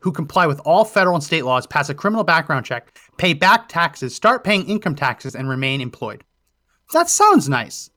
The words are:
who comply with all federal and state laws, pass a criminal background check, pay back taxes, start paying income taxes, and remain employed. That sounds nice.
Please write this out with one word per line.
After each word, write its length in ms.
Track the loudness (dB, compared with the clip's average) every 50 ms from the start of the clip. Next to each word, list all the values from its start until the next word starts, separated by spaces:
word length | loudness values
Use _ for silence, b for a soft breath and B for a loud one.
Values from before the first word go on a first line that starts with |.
who 100 | -4 -4
comply 360 | -4 -4 -8 -2 0 2 2
with 140 | 2 0 -2
all 240 | 0 2 2 2 2
federal 320 | 2 2 2 2 2 2
and 60 | 0 -2
state 220 | -2 -4 -4 0
laws, 220 | 0 0 -2 -2
pass 240 | -2 -2 -2 -2 -2
a 40 | -6
criminal 300 | -4 -2 -2 -2 0 0
background 400 | 2 2 0 2 0 -4 -4 -2
check, 320 | -6 -8 -10 _ _ b b b b b -2
pay 160 | 0 0 0
back 340 | 2 4 4 4 4 2 _
taxes, 460 | -2 -2 -2 -2 -2 -6 -10 -10 -10
start 300 | 0 2 2 2 2 0
paying 220 | 0 0 0 0
income 280 | -2 -4 -2 -2 -4 -4
taxes, 400 | -2 -2 -4 -4 -4 -12 -14 -10
and 140 | -8 -6 -6
remain 340 | -4 -2 -2 -2 -2 -4 -6
employed. 420 | -8 -10 -10 -10 -10 -10 -12 _ _ _ _ _ _ _ _ _ _ _ _ _ _ 0
That 160 | 0 0 0
sounds 400 | 2 4 4 6 6 4 2 2
nice. 400 | -2 -4 -4 -6 -12 -16 -18 -18 _